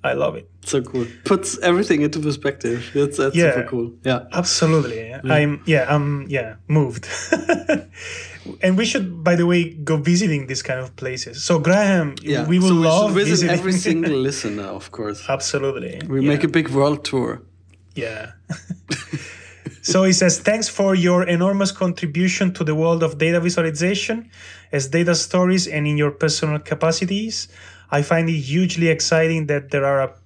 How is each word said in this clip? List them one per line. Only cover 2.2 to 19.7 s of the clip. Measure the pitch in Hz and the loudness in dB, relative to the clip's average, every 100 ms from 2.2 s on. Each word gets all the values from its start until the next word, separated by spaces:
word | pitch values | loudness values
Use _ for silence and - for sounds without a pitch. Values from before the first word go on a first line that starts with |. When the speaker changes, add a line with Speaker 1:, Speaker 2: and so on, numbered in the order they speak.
Speaker 2:
perspective. | 151 139 143 139 120 120 - | -4 -2 -4 -4 -4 -4 -2
That's, | 139 143 143 | 0 0 2
that's | 139 | 0
Speaker 1:
Yeah. | 160 165 | 4 4
Speaker 2:
super | 123 120 | 2 -2
cool. | 123 117 - | -4 -6 -6
Yeah. | 135 123 - | -2 -2 -2
Speaker 1:
Absolutely. | 175 180 - 160 160 127 113 113 | -4 -2 2 4 2 0 -6 -10
Speaker 2:
Yeah. | 131 | -10
Speaker 1:
I'm, | 135 151 147 143 - | 0 2 2 0 2
yeah, | 151 127 | 2 4
I'm, | 147 143 143 139 | 0 0 -4 -4
yeah, | 139 110 107 - | -4 -6 -12 0
moved. | 151 135 113 - | 2 2 -2 -10
<laughs> | - - 311 - 339 - 302 - - - - - - - - | -12 -2 -2 0 -2 0 -4 -4 -18 -14 -14 -16 -16 -18 -2
And | 185 185 | 2 2
we | |
should, | 226 262 185 170 | 2 0 -4 -2
by | 165 | 2
the | 175 | 4
way, | 170 175 165 | 4 2 0
go | 160 147 156 | -6 -2 0
visiting | 143 175 208 147 131 | 2 2 2 0 -4
these | 131 | -8
kind | - 131 | -6 -6
of | 127 | -8
places. | - 131 127 - 123 | -10 -8 -8 -10 -8
So | - 170 | 0 0
Graham, | 151 190 202 185 147 135 | 4 4 4 2 0 -6
Speaker 2:
Yeah. | - 147 151 | -4 -2 2
Speaker 1:
we | 180 | 4
would | 185 | 4
Speaker 2:
So | 170 | 4
we | |
should | 165 | 6
Speaker 1:
love | 170 208 | 4 4
Speaker 2:
visit | 190 202 | 2 2
Speaker 1:
visiting. | 170 170 175 | 2 2 0
Speaker 2:
every | 190 | 0
Speaker 1:
<laughs> | 185 - | 0 0
Speaker 2:
single | 165 165 139 131 | 0 0 0 -2
listener, | 139 113 104 98 | -4 -6 -8 -8
of | 95 - | -12 -14
course. | - 104 101 - | -10 -10 -8 -6
Speaker 1:
Absolutely. | 135 - 139 135 131 123 - - | -6 -4 -2 -4 -4 -8 -10 -4
Speaker 2:
We | 135 | 0
Speaker 1:
Yeah. | 139 | 2
Speaker 2:
make | 147 | 2
a | 160 | 2
big | 165 143 | 2 0
world | 135 143 147 | 2 2 0
tour. | - 135 117 117 - _ _ _ _ - | -4 -4 -4 -6 -14 _ _ _ _ -10
Speaker 1:
Yeah. | 113 110 - - _ | -8 -10 -14 -18 _
<laughs> | - - 180 - 151 - 147 - - - - 151 | -14 -12 -16 -10 -10 -8 -12 -12 -20 -20 -18 -18